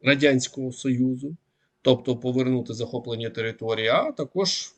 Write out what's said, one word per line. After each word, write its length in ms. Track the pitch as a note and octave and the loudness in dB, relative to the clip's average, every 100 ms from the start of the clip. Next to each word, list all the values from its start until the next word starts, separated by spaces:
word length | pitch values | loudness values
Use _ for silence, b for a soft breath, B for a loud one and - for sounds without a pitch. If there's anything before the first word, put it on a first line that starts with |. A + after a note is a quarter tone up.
Радянського 680 | C3+ C#3+ C#3+ C3+ B2 - C3 | 4 4 6 4 0 -6 -8
Союзу, 640 | B2 C3+ B2 B2+ B2+ C#3 E3 _ _ _ _ | -6 -2 2 2 0 -6 -12 _ _ _ _
тобто 340 | - B2 - B2 | 2 2 2 -4
повернути 580 | B2+ B2+ B2+ B2+ - | 0 0 2 0 -2
захоплені 560 | A2+ A#2 C3 A#2+ A2+ A2+ | -8 -6 -6 -6 -6 -6
території, 580 | A2+ A2+ A2 A2+ A2 A2 | -4 -6 -4 -4 0 2
а 240 | C#3 C#4+ | 2 0
також 600 | C#4 C#3+ F3+ F#3+ - - | -4 -6 -2 0 -2 -8